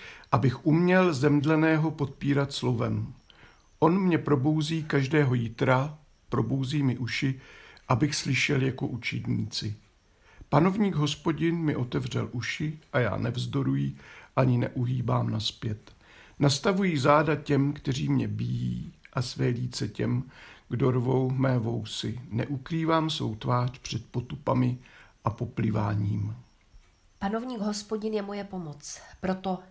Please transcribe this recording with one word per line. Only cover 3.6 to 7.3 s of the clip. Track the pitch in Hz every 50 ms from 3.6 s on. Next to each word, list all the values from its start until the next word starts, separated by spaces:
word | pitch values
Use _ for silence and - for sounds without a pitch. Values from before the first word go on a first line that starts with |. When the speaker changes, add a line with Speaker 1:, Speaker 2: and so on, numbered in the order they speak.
| _ _ _ -
Speaker 1:
On | 160 160 175 202
mě | 190 180 165 147
probouzí | - - 147 131 127 156 156 156 151 151 160 160 151
každého | - - 139 135 131 160 151 143 127 127
jitra, | 123 117 110 - - 139 127 131 131 135 151 151 - - - _ _ _ -
probouzí | - 120 - - 139 135 131 127 147 151
mi | 139 131 123 127
uši, | 127 117 - - 143 135